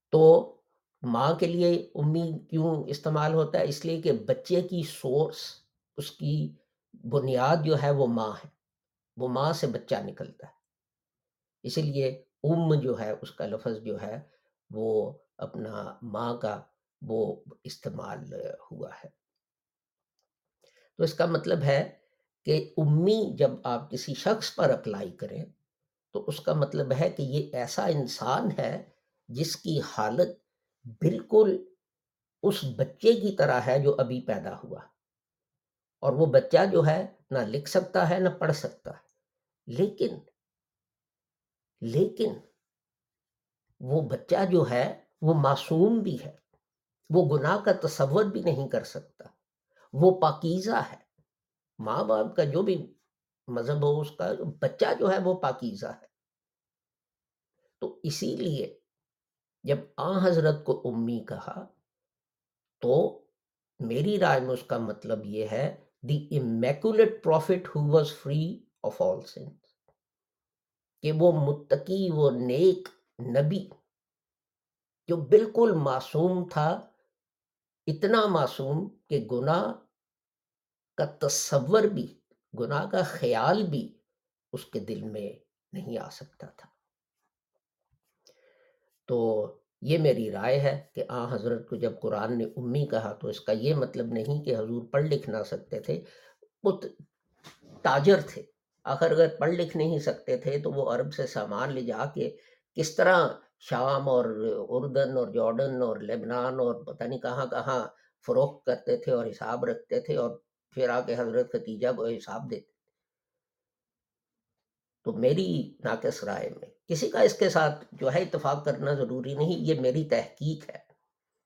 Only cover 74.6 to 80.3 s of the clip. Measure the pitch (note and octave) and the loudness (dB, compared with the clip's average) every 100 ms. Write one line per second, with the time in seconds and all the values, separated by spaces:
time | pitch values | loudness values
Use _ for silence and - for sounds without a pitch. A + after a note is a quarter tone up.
74.6 | _ _ _ _ - E3+ C3+ G3+ A3 A3+ | _ _ _ _ -4 -4 8 8 8 4
75.6 | A#3 E3 C#3 C3 - D3+ F3+ F#3 F3+ D3+ | 4 4 2 -2 -2 0 2 2 -2 0
76.6 | D3+ F#3+ - _ _ _ _ _ _ _ | 0 0 -6 _ _ _ _ _ _ _
77.6 | _ _ - D3+ G3+ A3+ G#3 E3 C3 - | _ _ -6 -2 2 4 4 2 0 -2
78.6 | C3+ D#3 G3 - - C#3 A2 B2 C#3 E3+ | -4 -2 -4 -12 -4 -4 -2 -2 0 0
79.6 | A3 - _ _ _ _ _ | 0 -8 _ _ _ _ _